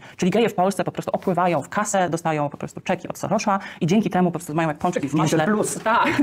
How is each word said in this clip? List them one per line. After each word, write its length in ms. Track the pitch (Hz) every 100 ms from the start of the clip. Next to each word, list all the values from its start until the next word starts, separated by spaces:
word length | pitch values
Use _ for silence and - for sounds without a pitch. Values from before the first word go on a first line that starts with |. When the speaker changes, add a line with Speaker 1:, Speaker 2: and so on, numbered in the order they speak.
| - -
Speaker 1:
Czyli 140 | 185
geje 180 | 202 226
w 40 |
Polsce 300 | - 185 196
po 80 | 165
prostu 200 | - -
opływają 480 | 185 - 175 185 160
w 80 | -
kasę, 400 | - 214 196 180
dostają 400 | 165 165 151 143
po 80 | -
prostu 240 | 151 -
czeki 260 | - 180 -
od 100 | -
Sorosza 420 | - 214 220 196 - -
i 60 | 160
dzięki 220 | 214 185
temu 220 | 180 180
po 80 | 160
prostu 140 | -
mają 140 | 156 160
jak 100 | 151
pączki 320 | 180 175 139
w 40 |
maśle. 240 | 151 151 165
Speaker 2:
Pięćset 160 | 156 214
plus. 280 | - -
Speaker 1:
Tak. 380 | 220 226 294 339